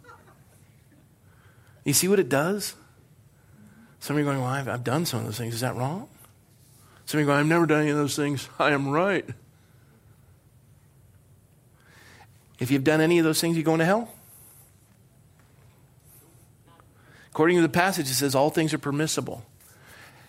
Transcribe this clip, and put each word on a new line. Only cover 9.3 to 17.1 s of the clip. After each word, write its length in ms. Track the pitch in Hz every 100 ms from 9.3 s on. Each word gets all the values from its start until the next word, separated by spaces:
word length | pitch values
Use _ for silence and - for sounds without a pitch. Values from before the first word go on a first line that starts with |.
| - - _ _ _ _ _ _ - _ _ _ _ _ _ _ _ _ _ _ _ _ _ _ _ _ - - - - _ _ -
If 120 | 131
you've 140 | 139
done 180 | 135 156
any 160 | 160 175
of 60 | 160
those 120 | 151
things, 160 | 170
you're 100 | 165
going 160 | 156 160
to 40 |
hell. 260 | 165 214 240 - - - - - - _ _ _ _ _ _ _ _ _ - _ _ _ - - - - - _ _ - _ _ -